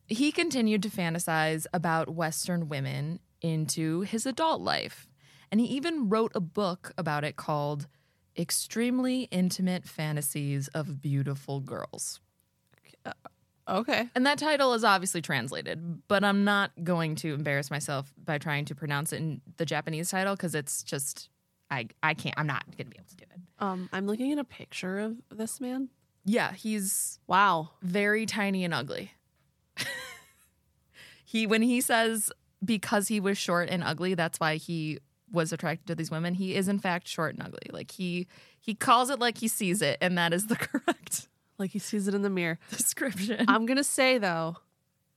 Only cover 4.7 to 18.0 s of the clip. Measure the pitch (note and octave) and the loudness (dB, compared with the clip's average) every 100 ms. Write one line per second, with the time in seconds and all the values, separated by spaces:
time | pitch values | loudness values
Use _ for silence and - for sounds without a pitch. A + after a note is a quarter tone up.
4.7 | D2 - - - _ - - - G#3 A#3+ | -2 -2 -10 -20 _ -20 -20 0 2 2
5.7 | C4+ E4 D#4+ G#3 A3 A#3 - D#3+ - G3 | 0 -2 0 2 2 2 0 -2 0 0
6.7 | F3+ - - E3 D3 D3 - - D3+ C#3+ | -2 -8 -6 -2 0 -2 -4 -2 0 0
7.7 | D3 C#3+ _ _ _ _ - E3+ - - | -2 -6 _ _ _ _ -6 -2 -2 -2
8.7 | A3 B3 B3+ B3+ B3+ B3 F3+ F3+ - F#3 | 0 2 2 2 0 0 2 2 2 0
9.7 | F3+ - - D3+ D3 D3 D3+ C#3+ C#3 C#3 | 0 -4 -6 -2 -2 -2 -2 -2 -2 -2
10.7 | D#3+ C#3+ C#3 D3 C#3 C#3 C3+ - C#3 C3 | -4 -4 -4 0 0 0 -4 -4 -6 -6
11.7 | A2+ - - - - _ _ _ _ _ | -8 -8 -8 -8 -10 _ _ _ _ _
12.7 | _ _ - A3+ - - - _ _ - | _ _ -16 -14 -14 -16 -20 _ _ -2
13.7 | F#3+ A#3 A3 A#3+ B3+ C4+ C#4+ D4 C#4+ C4+ | -2 2 0 2 2 4 4 2 4 4
14.7 | A#3 A3 F#3+ F#3 F3 D3+ C3+ A#2+ E2 D2+ | 6 6 4 2 -2 -2 -2 -2 -4 -4
15.7 | D#3 E3+ D#3+ - G3+ G3+ G3+ G3+ G3+ G3 | -6 -6 -8 0 2 4 4 4 2 0
16.7 | - E3+ E3+ D#3+ D3+ D#3+ C#3+ C#3+ C#3 C#3+ | -2 -2 0 0 -2 -2 -2 0 0 0
17.7 | D3 D3 C#3 | -4 -2 -4